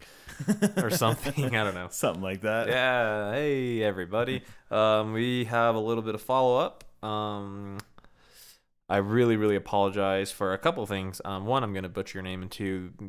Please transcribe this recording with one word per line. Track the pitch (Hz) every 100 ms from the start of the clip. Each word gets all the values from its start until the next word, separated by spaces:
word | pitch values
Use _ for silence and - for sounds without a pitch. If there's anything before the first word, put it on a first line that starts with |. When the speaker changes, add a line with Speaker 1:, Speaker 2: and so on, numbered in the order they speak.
| - - -
Speaker 1:
<laughs> | - 147 208 208 208
Speaker 2:
or | 117
something. | 180 113 123 143 143 127 113
I |
don't | 104 90
know. | 90
Speaker 1:
Something | - 135 87
like | 95 95
that. | 107 110 110
Speaker 2:
Yeah. | 127 127 123 110 107 104
Hey, | 127 151 139 123 113
everybody. | 107 95 87 107 123 131 -
Speaker 1:
<laughs> | - -
Speaker 2:
Um, | 107 110 107 107
we | 110 123 123 113
have | 120 117 113
a |
little | 110 113
bit | 110 107
of |
follow-up. | - 131 127 127 175 - - - 107
Um, | 107 107 101 101 98 101 98 - - - _ _ - - - _ _ -
I | 98
really, | 98 117 120 110
really | 107 98
apologize | - 101 98 101 98 95 98
for | - 98
a | 95
couple | - 98 104
things. | 98 95 92
Um, | - 95 104
one, | 131
I'm | 110
gonna | 95 92
butcher | 90 95 95
your |
name, | 92 92
and | 95
two, | - 98 95 90 -